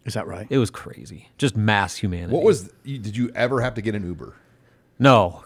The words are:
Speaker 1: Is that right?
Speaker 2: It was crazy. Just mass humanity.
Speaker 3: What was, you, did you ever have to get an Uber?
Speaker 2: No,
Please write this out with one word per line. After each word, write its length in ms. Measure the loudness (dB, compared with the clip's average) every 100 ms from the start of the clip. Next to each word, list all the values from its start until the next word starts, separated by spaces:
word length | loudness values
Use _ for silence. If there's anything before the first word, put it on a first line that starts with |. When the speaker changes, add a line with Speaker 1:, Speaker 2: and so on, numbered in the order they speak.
Speaker 1:
Is 100 | -10
that 140 | -8 -8
right? 180 | -10 -2
Speaker 2:
It 100 | 0
was 120 | 0
crazy. 600 | -4 -16 -18 -18 -20 -16 -2
Just 180 | -2 2
mass 400 | 2 2 0 -4
humanity. 360 | -6 -4 -4
Speaker 3:
What 120 | 2
was, 260 | 4 2 -2 _
you, 140 | -14 -10
did 180 | -8 -4
you 160 | -4
ever 260 | -2 0 0
have 120 | -2
to 80 | -4
get 140 | -4 -4
an 100 | -6
Uber? 280 | -10 -14 -20 _ _ _ _ _ 4
Speaker 2:
No, 440 | 8 8 6 -2